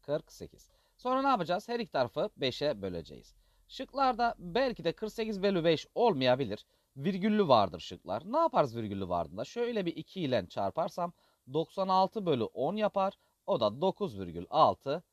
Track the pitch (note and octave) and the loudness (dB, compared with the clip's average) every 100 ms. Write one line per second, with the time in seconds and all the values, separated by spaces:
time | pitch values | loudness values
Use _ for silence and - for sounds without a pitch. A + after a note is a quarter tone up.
0 | - D3+ - - - - _ _ _ _ | -4 -6 -6 -18 -18 -18 _ _ _ _
1 | B3 C4 C4+ B3 E3 F3+ - A#3+ A3 D3 | -2 0 2 0 0 -2 -2 -6 -4 -2
2 | A#2+ - - - C3+ - D3 A2+ F#2+ F2 | -2 -2 -6 -2 -4 -2 -2 -2 -6 -6
3 | D2 C2+ G#1+ _ _ _ _ - C4+ C4 | -10 -16 -20 _ _ _ _ -14 -10 0
4 | C4+ A3+ A#3+ - F3 F3 C4+ A3 E3 D#3 | 0 2 -2 -2 -4 -2 0 0 -4 -4
5 | G#3+ - A3+ G3+ G3 F#3+ D#3+ D#3 - - | -8 -6 -6 0 0 2 4 2 0 2
6 | A#3 D3 B2+ B2+ B2+ G#2 - _ _ - | 2 4 4 4 0 -6 -12 _ _ -6
7 | D3+ F#3+ G#3 G#3+ F#3 A#2+ G2 E2+ - F#2 | -4 0 2 2 6 6 6 -2 -12 -14
8 | - G2+ E3+ C#4 E4 A#3+ C#3+ A#2 A2 G2 | -6 -6 -2 0 2 2 0 0 -4 -4
9 | F#2 F2 E2 F2 B2+ A#3 A#3+ A#3 F3 D#3 | -2 -2 -4 -8 -10 -4 -4 -2 -4 -6
10 | D#3+ F#3+ D#3 B2 F2+ - G2 A#2+ F3+ - | -12 -6 0 0 -2 -4 -4 -2 -4 -4
11 | F3 - _ _ - C#3 D#3+ - F#3+ F#3 | -6 -8 _ _ -6 -4 -4 -4 0 2
12 | F#3+ A3 F3+ C3+ A2 - C3+ G#3 G#3 - | 2 0 0 2 0 -2 -2 0 -2 0
13 | F#3+ - _ _ - F3 G#2+ A2+ F#3 - | -2 -4 _ _ -4 2 2 2 -2 0
14 | G3 G2+ F2+ E2 F2+ D3+ C#3 F#2+ C3+ D#3 | -6 -6 -8 -8 -4 4 4 4 -4 -6
15 | - | -8